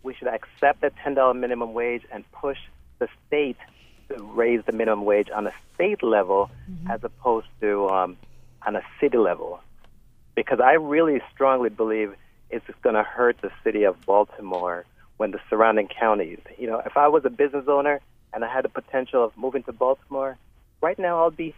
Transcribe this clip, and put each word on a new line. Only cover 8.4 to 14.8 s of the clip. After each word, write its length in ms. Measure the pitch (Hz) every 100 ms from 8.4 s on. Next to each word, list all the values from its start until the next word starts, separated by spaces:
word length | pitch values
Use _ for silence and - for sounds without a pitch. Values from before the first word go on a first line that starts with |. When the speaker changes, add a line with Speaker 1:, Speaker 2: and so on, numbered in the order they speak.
| - - 107
Speaker 1:
on 120 | 104
a 40 | - -
city 160 | 147 120
level, 420 | 95 82 82 90 - - - - - _ -
because 280 | - - 120
I 120 | 123
really 460 | 160 151 151 165 135 -
strongly 360 | - 135 131 117
believe 440 | 107 110 110 104 95 - _ -
it's 160 | 117 - -
gonna 220 | 123 107
hurt 320 | 107 - 120 117
the 100 | 98 - 117
city 180 | 107
of 160 | 101 90 -
Baltimore 800 | 101 104 - 98 92 90 87